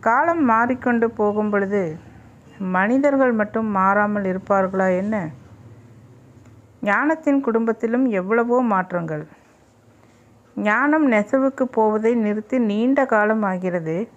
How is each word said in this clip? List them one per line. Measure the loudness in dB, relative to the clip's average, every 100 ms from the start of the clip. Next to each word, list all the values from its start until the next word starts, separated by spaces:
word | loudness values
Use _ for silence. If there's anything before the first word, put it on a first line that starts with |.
காலம் | 2 2 2 2
மாறிக்கொண்டு | 2 2 2 -2 0 0 0
போகும் | 0 -2 0 0
பொழுது | 0 0 -2 -2 -6 -16 -20 -20 -20 -20 -10
மனிதர்கள் | -4 -2 0 2 2 2 2
மட்டும் | 0 -2 -4 -2
மாறாமல் | 0 2 2 2 0
இருப்பார்களா | -2 -4 0 0 2 0 0 0
என்ன? | -2 -4 -6 -12 -20 -20 -20 -20 -20 -20 -20 -20 -20 -20 -20 -20 -20 -8
ஞானத்தின் | -2 0 0 0 0 0
குடும்பத்திலும் | 0 0 0 -2 -2 0 0
எவ்வளவோ | 0 0 0 2 0
மாற்றங்கள். | 2 0 0 -4 -4 -8 -10 -20 _ _ _ _ _ _ _ -20 _ -20 _ -6
ஞானம் | -2 0 2 2 2
நெசவுக்கு | 2 0 0 0 -2
போவதை | -4 0 0 2 0
நிறுத்தி | 0 0 -4 -4 -2
நீண்ட | 0 0 0 2 2
காலம் | 2 2 0
ஆகிறது. | -2 -2 -4 -4 -4 -6 -6